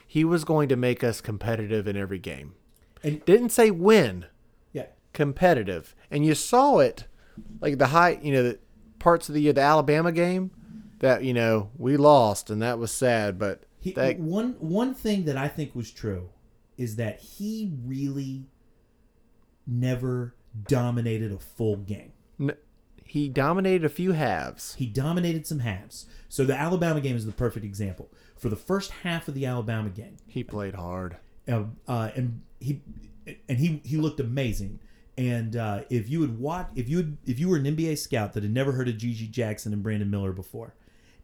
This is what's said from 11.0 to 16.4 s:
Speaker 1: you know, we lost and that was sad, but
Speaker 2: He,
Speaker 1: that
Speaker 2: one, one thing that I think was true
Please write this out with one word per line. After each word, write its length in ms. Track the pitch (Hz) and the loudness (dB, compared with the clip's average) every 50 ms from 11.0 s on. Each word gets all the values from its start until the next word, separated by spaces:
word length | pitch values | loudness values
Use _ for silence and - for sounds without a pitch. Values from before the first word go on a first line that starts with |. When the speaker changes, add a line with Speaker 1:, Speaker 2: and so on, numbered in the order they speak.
| - 131 127 104 123 | 2 4 4 4 2
Speaker 1:
you 80 | 131 123 | 0 2
know, 380 | 120 117 113 113 110 101 104 - - | 2 4 4 4 2 0 -2 -8 -4
we 180 | 117 127 143 | 0 2 4
lost 540 | 143 143 147 147 139 117 107 101 - - - | 6 8 10 10 10 8 6 2 0 -4 -4
and 100 | 107 107 | -4 -2
that 180 | 110 120 123 113 | 0 -2 -2 -2
was 140 | 117 110 - | -4 -6 -2
sad, 460 | - 135 123 120 113 104 104 95 92 | 0 2 2 4 4 2 0 -2 -2
but 260 | 107 101 92 - - _ _ - | -2 -4 -4 -6 -10 _ _ -10
Speaker 2:
He, 120 | - 180 185 | -10 -6 -2
Speaker 1:
that 260 | - 131 131 123 - | 0 0 0 0 0
Speaker 2:
one, 360 | 165 156 175 208 226 254 247 - | -2 -2 -2 -2 -2 -4 -4 -6
one 340 | - 160 170 208 247 262 254 | -4 -2 0 0 0 0 -2
thing 320 | - - 220 208 202 180 | -2 -2 0 0 0 0
that 140 | 151 135 131 | 0 -2 -2
I 100 | 135 147 | -2 -4
think 260 | - - 151 - - | -4 -6 -6 -6 -6
was 160 | 123 117 - | -8 -10 -10
true 380 | - - - 110 98 90 90 92 - _ | -10 -8 -6 -6 -6 -6 -8 -12 -16 _